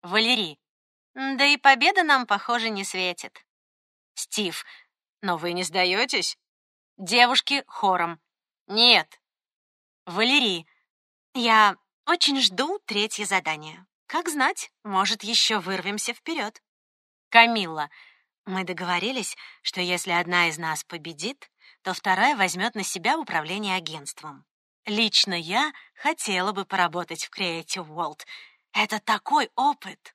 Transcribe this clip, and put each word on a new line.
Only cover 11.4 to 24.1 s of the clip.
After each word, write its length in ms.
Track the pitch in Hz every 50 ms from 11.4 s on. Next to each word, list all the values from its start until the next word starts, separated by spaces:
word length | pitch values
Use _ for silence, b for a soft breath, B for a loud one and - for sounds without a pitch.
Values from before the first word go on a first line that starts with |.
| 233 233 226 220 214 202 185 _ _ _ _ _ _
очень 360 | - 330 349 - 285 277 269
жду 380 | 254 220 190 185 262 311 381 415 _
третье 400 | - - 302 - 220 - - 208
задание. 600 | 190 202 185 165 165 156 151 151 156 156 170 185 _ _ _ _ _
Как 220 | - 311 359 339
знать, 420 | 302 294 262 285 403 - - - _ _ _
может, 400 | 208 196 190 196 214 226 208 -
ещё 360 | 202 233 - - - 220 208
вырвемся 540 | 170 175 190 185 175 190 202 208 - - 233
вперёд». 480 | - _ - 330 320 220 214 220 - _ _ _ _ _ _ _ _ _ _ _ _ _ _ -
Камилла, 560 | 233 233 233 233 220 196 165 160 156 147 147 b b b b b b b b _ _ _
мы 180 | - 190 185 190
договорились, 720 | 170 180 170 180 175 180 175 175 226 262 254 196 - - B B B B B B
что 180 | - - 185
если 300 | 180 175 180 175 - 190
одна 380 | 175 175 180 170 180 175 175 165
из 100 | 156 151
нас 240 | 170 160 156 147 -
победит, 680 | _ - 170 147 165 160 147 156 214 285 _ - - b b b b b b
то 140 | _ 190 185
вторая 400 | - - 202 185 185 214 262 294
возьмёт 400 | 226 196 185 160 180 190 233 -
на 80 | 220 185
себя 340 | - - 185 170 220 285 330
управление 580 | 294 - - 165 151 156 175 202 214 202 185
агентством. 680 | 185 170 156 156 156 143 143